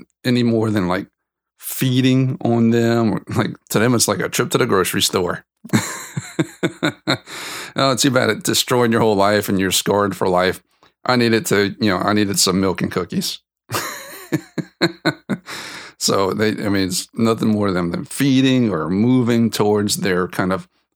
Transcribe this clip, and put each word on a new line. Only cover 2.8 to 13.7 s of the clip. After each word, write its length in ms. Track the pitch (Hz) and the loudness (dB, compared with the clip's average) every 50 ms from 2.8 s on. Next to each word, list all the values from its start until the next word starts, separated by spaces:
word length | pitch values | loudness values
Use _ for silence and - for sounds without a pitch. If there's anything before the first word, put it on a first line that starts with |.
| 117 117 117 117 117 110 95 - - - 110 | 2 2 2 2 2 0 0 -2 -6 -4 -2
Like, 220 | - 110 - - - _ _ | -2 -2 -2 -4 -10 _ _
to 80 | - 110 | 0 2
them, 160 | 107 123 127 | 2 2 2
it's 120 | 113 - | 2 2
like 140 | - 104 87 | 0 0 -2
a 80 | - - | -4 -4
trip 220 | - - 127 - | -2 -2 -2 -2
to 80 | - 135 | 0 0
the 80 | 127 | 0
grocery 360 | 117 107 95 90 - - 107 90 | 2 2 2 2 0 0 -2 -2
store. 420 | - - 101 90 90 87 - - _ _ _ - - - | 0 0 0 0 -2 -4 -6 -8 _ _ _ -8 -4 -2
<laughs> 20 | - - - - - - - - - - - - - 160 - - - - 160 - - - 151 - - _ - 131 - - - - - - - - - - - - | -2 -2 -4 -8 -12 -14 -12 -12 -12 -12 -8 -6 -6 -6 -6 -4 -6 -6 -6 -4 -4 -4 -6 -6 -4 _ -4 -4 -4 -4 -10 -16 -14 -12 -12 -12 -12 -14 -10 -4
"Oh, 220 | - 135 135 131 | 0 0 0 2
too 140 | 113 - 143 | 2 2 2
bad 200 | 120 127 120 110 | 2 2 2 2
it 140 | 107 107 - | 0 -2 -2
destroyed 480 | - 117 - - - 131 123 120 117 113 | -2 -2 -2 0 0 2 2 2 2 2
your 80 | 113 | 2
whole 160 | 113 110 107 | 4 4 4
life 320 | 95 98 101 107 104 98 - | 4 4 4 2 2 2 0
and 100 | 107 95 | 0 0
you're 140 | 95 95 87 | 0 0 0
scarred 440 | - - - 101 101 101 101 95 | 0 0 0 2 2 2 0 0
for 120 | - - 98 | -2 0 0
life. 340 | 90 90 90 92 85 - - _ _ _ _ _ _ _ _ | 2 2 2 2 0 -2 -8 _ _ _ _ _ _ _ _
I 120 | - 127 | 0 2
needed 300 | 123 120 117 113 110 92 | 2 4 4 2 2 2
to, 280 | - - 101 101 101 - - | 2 2 2 2 0 0 -2
you 100 | - 107 | -2 0
know, 80 | 95 90 | 0 0
I 140 | - 98 104 | 0 0 2
needed 260 | 107 107 98 98 90 | 2 2 0 0 0
some 220 | - 98 90 92 | 0 2 2 2
milk 200 | 95 95 90 - | 2 0 0 -2
and 120 | - - - | -4 -4 -2
cookies." 480 | 95 90 85 - 190 - - - - _ _ _ _ _ _ | -4 -4 -2 -4 -4 -4 -4 -8 -10 _ _ _ _ _ _